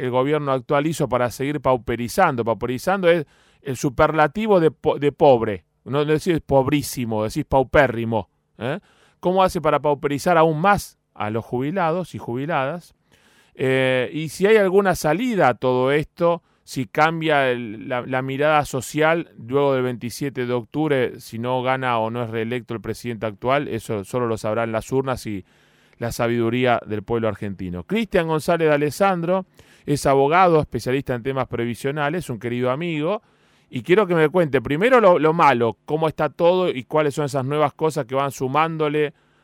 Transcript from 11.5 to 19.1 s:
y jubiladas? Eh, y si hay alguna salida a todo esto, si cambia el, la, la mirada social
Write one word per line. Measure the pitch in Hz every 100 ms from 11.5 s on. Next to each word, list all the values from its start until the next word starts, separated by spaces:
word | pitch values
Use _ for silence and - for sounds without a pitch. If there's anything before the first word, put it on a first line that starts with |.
| 123 139 196 165 180 170 104
y |
jubiladas? | - 123 143 151 135 170 - _ _ _ _ _ _ -
Eh, | 131 131 131 127 120
y | 147 160
si | - 196
hay | 220
alguna | 190 190 196 165
salida | 156 160 254 202 135
a |
todo | 110 131 127 131
esto, | 147 143 - 170 165 - _
si | - 139 110
cambia | - 160 165 156 143 131
el, | 123 117 107 147
la, | 123
la | 123 127
mirada | 135 135 151 151 139
social | 131 - 147 156